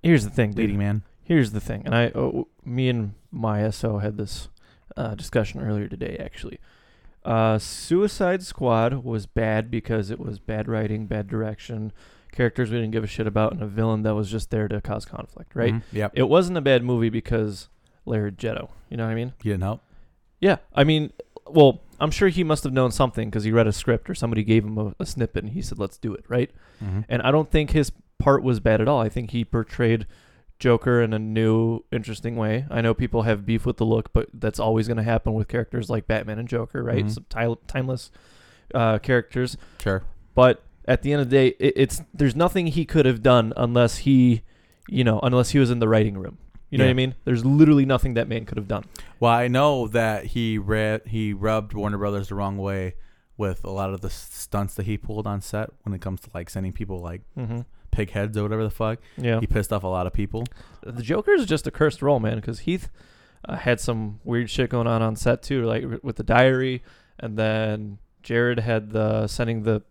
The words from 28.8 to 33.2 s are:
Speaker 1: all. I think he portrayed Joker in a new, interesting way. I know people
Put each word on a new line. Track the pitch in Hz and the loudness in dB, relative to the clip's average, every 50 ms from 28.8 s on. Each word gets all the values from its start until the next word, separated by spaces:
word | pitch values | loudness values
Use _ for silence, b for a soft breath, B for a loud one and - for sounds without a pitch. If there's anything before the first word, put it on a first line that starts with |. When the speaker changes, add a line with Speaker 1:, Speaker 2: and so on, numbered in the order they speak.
| 110 | 4
Speaker 1:
all. | 127 147 127 | 2 2 2
I | 113 107 | 0 0
think | - 127 117 104 | -2 -6 -8 -4
he | - 117 113 | -4 -4 -4
portrayed | - - 120 110 - - - 123 113 113 113 104 b b b b b b b b b - _ | -2 -2 -4 -2 -4 -2 0 2 2 2 0 -2 b b b b b b b b b -18 _
Joker | - 127 117 113 - 127 123 120 | 2 4 4 4 4 2 4 4
in | 117 110 110 | 2 2 0
a | 107 | -4
new, | 110 110 110 110 113 110 110 113 113 113 117 110 - _ | -4 -2 0 2 4 4 4 4 2 2 -2 -4 -6 _
interesting | - 123 104 - 110 - - 117 117 | -6 -6 -6 -6 -10 -8 -8 -6 -4
way. | 113 110 107 107 120 139 147 | -2 -2 -2 -2 -2 -4 -4
I | - 117 | -2 0
know | 117 113 110 | 2 2 2
people | - 127 123 - 117 | 2 -2 0 0 0